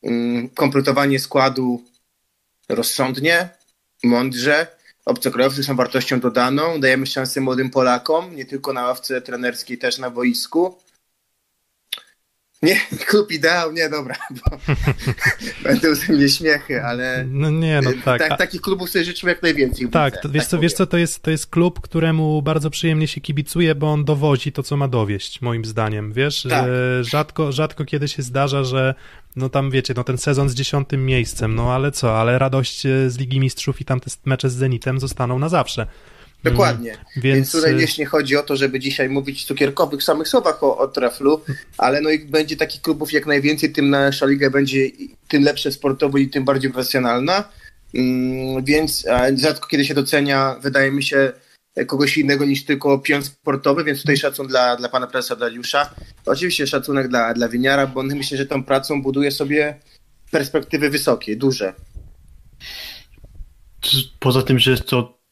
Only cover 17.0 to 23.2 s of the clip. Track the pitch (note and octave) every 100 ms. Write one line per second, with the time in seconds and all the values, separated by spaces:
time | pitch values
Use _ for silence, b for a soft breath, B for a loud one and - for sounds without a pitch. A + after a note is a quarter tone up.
17 | B2+ B2+ B2+ C3+ D#3 D#3 D#3+ D3+ C3 B2+
18 | C3 B2 D#3 - B2 - - F#3+ F3+ F#3+
19 | E3+ E3+ F3+ E3+ E3+ D3 B2+ B2 B2 D3+
20 | D3 F#2+ D3 C#3+ D3 E3+ E3 - F#3 F3
21 | E3+ - - D#3+ - E3+ F3 - - E3
22 | D#3+ D#3+ D#3 D3+ D3 D#3 D3+ - E3+ D#3
23 | D#3 -